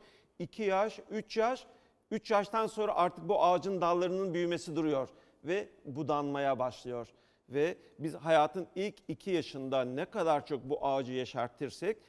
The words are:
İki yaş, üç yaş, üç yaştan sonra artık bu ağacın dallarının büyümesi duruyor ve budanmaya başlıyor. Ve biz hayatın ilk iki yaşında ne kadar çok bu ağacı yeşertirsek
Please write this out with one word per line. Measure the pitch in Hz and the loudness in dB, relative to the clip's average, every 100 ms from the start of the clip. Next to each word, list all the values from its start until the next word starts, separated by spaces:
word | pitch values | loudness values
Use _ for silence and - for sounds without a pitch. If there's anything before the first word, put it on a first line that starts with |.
| - _ _ - | -10 _ _ -12
İki | 175 - | -12 -4
yaş, | 202 190 214 - - | 0 2 2 -2 -8
üç | 214 - 220 | -8 -4 0
yaş, | 226 254 - - _ _ - | 0 0 -8 -20 _ _ -6
üç | 214 - | -6 2
yaştan | 208 - 226 220 | 2 2 0 0
sonra | 220 208 | 0 0
artık | - 180 180 165 | 2 2 0 0
bu | 202 | 4
ağacın | 175 180 190 185 | 6 4 2 0
dallarının | 170 175 180 185 190 | 2 2 2 0 -2
büyümesi | 170 170 170 175 156 | 0 0 -2 -2 -2
duruyor | 156 139 123 - - _ | 2 0 -2 -10 -20 _
ve | 147 196 - - | -4 -4 -4 -14
budanmaya | 151 135 143 147 143 139 139 127 | -10 -6 0 0 0 0 0 2
başlıyor. | 127 - 123 120 113 _ _ _ - | -2 -4 -8 -8 -10 _ _ _ -6
Ve | 135 165 - - - | 0 0 -2 -14 -8
biz | 151 | -8
hayatın | 147 160 160 151 190 165 | -6 4 6 6 0 -8
ilk | - 202 - - | -4 -4 -4 -10
iki | 156 202 | -8 -2
yaşında | 175 - 139 131 135 | -2 -2 -8 -2 0
ne | 123 131 | 0 -4
kadar | 190 - 165 147 143 | -4 0 2 2 0
çok | 135 | -6
bu | 131 143 139 | -4 -2 0
ağacı | 135 127 | 0 0
yeşertirsek | 127 123 127 120 - 135 - 175 226 | -4 -4 -4 -6 -4 -10 -4 -6 -6